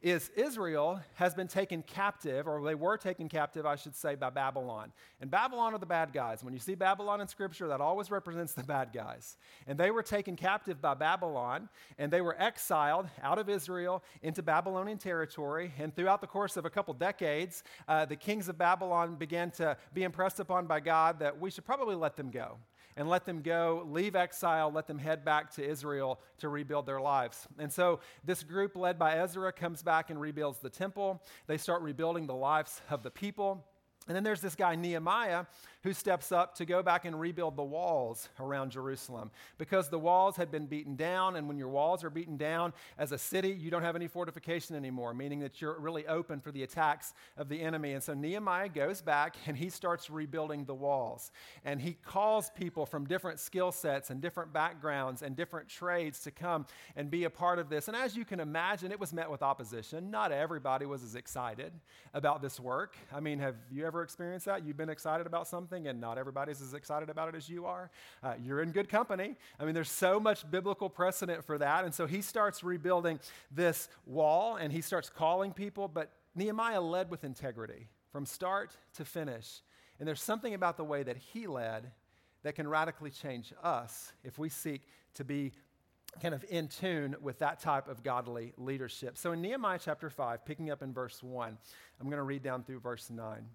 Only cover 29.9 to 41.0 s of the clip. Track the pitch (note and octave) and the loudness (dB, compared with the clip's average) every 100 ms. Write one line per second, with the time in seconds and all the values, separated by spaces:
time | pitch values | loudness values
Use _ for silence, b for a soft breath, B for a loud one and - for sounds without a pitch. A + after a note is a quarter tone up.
29.9 | D#3+ D#3+ D3+ D3+ D3 D3 C3+ C3 - F#3+ | 4 4 -4 -4 -2 -2 -2 -10 -4 -4
30.9 | G3 G3 F#3 B B B D#3 - F3 D#3+ | 0 -2 -2 B B B -2 2 0 0
31.9 | C3+ D#3+ E3+ D3+ C3 C3+ D3+ D3+ - - | 0 0 2 -2 0 4 4 2 -8 -4
32.9 | C#3+ A#2 - G3+ G3+ G3 F#3+ C#3+ _ _ | -4 -4 -6 -6 0 0 0 -8 _ _
33.9 | _ - F3+ G#3+ G3+ F#3+ D#3 F#3 E3 F3 | _ -4 0 2 0 -2 2 2 4 0
34.9 | E3+ D#3+ G#3 A3 F3 F3 B B B F#3 | 0 2 4 4 0 -2 B B B -2
35.9 | G3 G3+ F3+ - F3+ F3+ - E3+ F3+ F3+ | 0 2 2 4 4 4 0 2 4 6
36.9 | F3 F3 D#3 E3 E3+ E3 C#3 C#3+ D3+ F3+ | 4 2 -4 -4 0 -2 -2 -4 -2 2
37.9 | D#3 A#2+ A#2 - - C3+ C#3 C3+ B2+ C3 | 2 2 -4 -10 -8 -4 -2 -2 -4 -6
38.9 | C3+ - A#2+ A2 B B B D#3 F#3+ E3 | -6 -8 -10 -10 B B B 2 2 4
39.9 | E3 D#3+ F3+ F#3+ F#3+ E3+ D3+ D3 D3+ D3 | 2 6 8 8 4 -2 -2 -4 -4 -4
40.9 | C3+ | -2